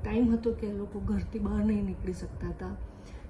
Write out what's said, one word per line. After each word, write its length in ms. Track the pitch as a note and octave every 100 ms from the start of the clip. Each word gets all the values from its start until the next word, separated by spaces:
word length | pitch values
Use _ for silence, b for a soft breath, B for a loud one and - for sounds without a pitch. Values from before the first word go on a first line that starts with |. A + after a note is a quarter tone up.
ટાઇમ 280 | G#3+ A3 A#3+
હતો 200 | A3+ A#3
કે 200 | - G#3+
લોકો 280 | G3+ G3+ G#3
ઘરથી 380 | G3 G3+ - A3
બહાર 260 | G3+ G#3
નહીં 200 | G#3+ G#3
નીકળી 280 | G3 F#3 F#3
શકતા 360 | F3+ F#3 - F3+
હતા, 280 | E3 F#3 G3 B B B B